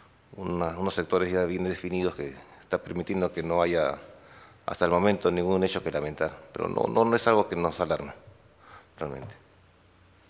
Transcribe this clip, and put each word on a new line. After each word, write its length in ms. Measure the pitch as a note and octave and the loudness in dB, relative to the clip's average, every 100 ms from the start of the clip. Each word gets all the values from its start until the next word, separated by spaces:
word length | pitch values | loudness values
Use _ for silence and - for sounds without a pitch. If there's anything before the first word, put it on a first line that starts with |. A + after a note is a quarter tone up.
| - _ _ - | -20 _ _ -10
una, 420 | F#2 F2 E2+ E2+ | -4 -2 -2 -2
unos 160 | F#2+ | -2
sectores 380 | F#2 E2 F#2 F2+ | -2 0 0 2
ya 140 | F#2 F2 | 0 0
bien 180 | F2+ | 0
definidos 520 | F#2 F2+ F2 F2+ F#2 D#2 | -2 -4 -4 -2 -2 -4
que 200 | C#2+ C2+ - - | -10 -10 -20 -20
está 160 | - F2+ | -4 -4
permitiendo 520 | - F2 E2+ F#2+ F2+ | -4 -8 -4 -2 -2
que 120 | F2 | -2
no 180 | E2 E2+ | 0 2
haya 360 | F2 E2+ C#2+ C#2 - - - - - - - | 2 2 0 -2 -12 -20 -20 -20 -20 -12 -8
hasta 200 | - F2 | 0 4
el 60 | |
momento 380 | F2 G2+ G2 F#2 | 6 4 4 2
ningún 320 | F2 F2 F#2+ F#2 | 2 2 2 2
hecho 180 | F#2 | 0
que 80 | D#2+ | -2
lamentar, 400 | D2 D2 D2 D#2+ - - | -2 -4 -4 -4 -4 -14
pero 160 | - F2 | -6 -4
no, 160 | - - | 0 2
no, 160 | A2+ | 4
no 140 | A2+ A#2 | 4 4
es 100 | A#2 | 4
algo 220 | A2 G2+ | 4 4
que 60 | F2 | 0
nos 240 | E2+ - | -2 0
alarme, 320 | E2 D#2+ C#2+ - - - - _ - - - - | -2 -2 -4 -14 -20 -20 -20 _ -20 -20 -20 -10
realmente. 380 | D2+ C2+ G#2 - - - _ _ _ _ _ _ | -8 -8 -14 -18 -20 -20 _ _ _ _ _ _